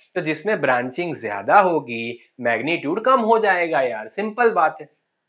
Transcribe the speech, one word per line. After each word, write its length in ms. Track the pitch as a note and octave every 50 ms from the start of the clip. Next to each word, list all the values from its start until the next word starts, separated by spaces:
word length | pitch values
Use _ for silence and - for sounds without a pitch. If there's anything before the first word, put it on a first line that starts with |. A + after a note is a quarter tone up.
| _ _ -
तो 60 | F3+
जिसमें 380 | E3 D3+ D#3 D3 D3+ D3+ - F#3
ब्रांचिंग 540 | C#3+ C3+ C3 B2 B2 B2+ B2+ - F3 F3 D3+ A2+
ज्यादा 420 | G#2+ G#2+ G#2 G2+ G2+ A2+ D#3 G3+
होगी 600 | G3 F#3 E3+ D#3 C#3 B2 A#2+ A2+ A#2 A#2 A#2+ A#2+ _ _ _ -
मैग्नीट्यूड 640 | B2 A#2+ A#2 A2 A#2 D3 E3+ D#3 C#3 C#3 E3+ G#3+ A3
कम 140 | C4 C4 C4
हो 160 | A3+ G#3+ A3+ A3
जाएगा 420 | A3 G#3 F#3+ F3 E3+ E3+ D#3+ D3
यार, 260 | C3 B2 A#2 G#2+ G#2+ A2+
सिंपल 420 | - - G3+ A3 G#3+ A3 A#3+ A#3
बात 260 | G3+ F3+ E3 D#3 D#3 -
है, 80 | D#3 C#3+ _ _ _ _ _ _ _